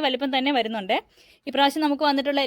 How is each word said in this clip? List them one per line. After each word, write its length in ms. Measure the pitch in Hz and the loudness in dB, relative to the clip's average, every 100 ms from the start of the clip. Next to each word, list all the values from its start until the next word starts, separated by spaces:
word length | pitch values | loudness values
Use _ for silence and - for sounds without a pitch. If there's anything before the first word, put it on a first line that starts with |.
| 285 | 4
വലുപ്പം 260 | 254 277 262 | 0 -2 0
തന്നെ 160 | 269 269 | 0 0
വരുന്നുണ്ട്. 360 | 220 220 190 277 - _ _ _ 277 | 0 -4 -2 -2 -4 _ _ _ -6
ഇപ്രാവശ്യം 340 | 262 277 302 294 | 2 2 2 0
നമുക്ക് 180 | 285 294 | 0 0
വന്നിട്ടുള്ള 300 | 277 277 285 | 0 0 -2